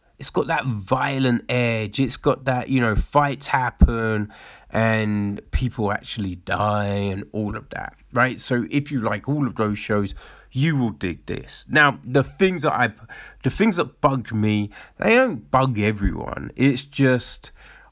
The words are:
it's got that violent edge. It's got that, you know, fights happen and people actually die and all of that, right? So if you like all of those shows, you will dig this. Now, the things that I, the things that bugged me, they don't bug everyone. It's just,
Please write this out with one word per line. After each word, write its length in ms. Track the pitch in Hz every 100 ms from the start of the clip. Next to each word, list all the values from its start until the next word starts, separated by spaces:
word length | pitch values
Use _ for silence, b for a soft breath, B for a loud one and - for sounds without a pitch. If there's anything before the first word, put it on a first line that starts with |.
| _ -
it's 100 | -
got 180 | - 127
that 180 | 156 131
violent 800 | 107 95 131 139 135 131 120 -
edge. 500 | 123 120 113 104 117
It's 180 | 135 -
got 280 | 147 131 131
that, 240 | 127 -
you 100 | 131
know, 160 | 117 104
fights 520 | - 147 143 139 -
happen 840 | 135 123 - 160 120 113 107 104 B B B B
and 720 | 107 113 110 107 104 101 101 -
people 400 | - 127 - 104
actually 440 | 101 - - 95 87
die 500 | - 90 104 104 101
and 400 | 101 101 98 -
all 240 | 104 104 110
of 140 | -
that, 240 | - - - -
right? 260 | - 127 113
So 260 | - 123 110
if 220 | 143 143
you 100 | 139
like 260 | 107 104 -
all 200 | 147 131
of 80 | -
those 220 | 107 104
shows, 360 | - 107 101 B B B B
you 260 | 127 156 143
will 140 | 117
dig 340 | 104 92 82 -
this. 400 | 92 - - -
Now, 300 | 147 147 117
the 200 | - 139
things 400 | 135 - 190 175
that 100 | 151
I, 200 | 117 117 - - B B B
the 60 | 131
things 280 | - 220 175
that 240 | - -
bugged 320 | 147 135 113
me, 360 | 110 107 107 104 B B -
they 180 | - 233
don't 340 | 262 143 -
bug 260 | 131 135 104
everyone. 720 | 104 104 95 - - - - -
It's 280 | 135 120
just, 680 | - - 135 123 - - - b b b b